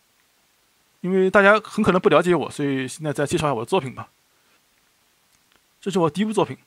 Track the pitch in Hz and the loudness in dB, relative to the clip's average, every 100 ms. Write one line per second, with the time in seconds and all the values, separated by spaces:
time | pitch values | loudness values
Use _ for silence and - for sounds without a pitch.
0 | _ _ _ _ _ _ _ _ _ _ | _ _ _ _ _ _ _ _ _ _
1 | 175 190 190 208 196 214 - - 220 180 | -2 0 2 4 4 4 0 -2 0 2
2 | 202 151 175 170 123 - 143 135 131 - | 4 4 4 0 -2 -4 -4 -2 -6 -8
3 | 156 143 143 170 151 120 117 190 131 - | -6 -4 -2 -2 -2 -4 -2 -2 -4 -14
4 | - _ _ _ _ _ _ _ _ _ | -18 _ _ _ _ _ _ _ _ _
5 | _ _ _ _ _ _ _ _ 202 185 | _ _ _ _ _ _ _ _ -4 0
6 | 165 180 214 202 160 127 | 0 0 -2 0 -2 -4